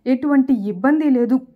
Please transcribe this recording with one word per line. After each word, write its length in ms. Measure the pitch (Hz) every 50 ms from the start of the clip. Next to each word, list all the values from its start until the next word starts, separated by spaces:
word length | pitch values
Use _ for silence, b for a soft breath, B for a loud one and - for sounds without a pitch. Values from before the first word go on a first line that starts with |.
| b
ఎటువంటి 460 | 247 262 254 262 294 285 277 262 269
ఇబ్బంది 580 | 269 220 196 208 208 180 196 269 294 311 302 294
లేదు. 300 | 254 247 240 226 254 262 254 - _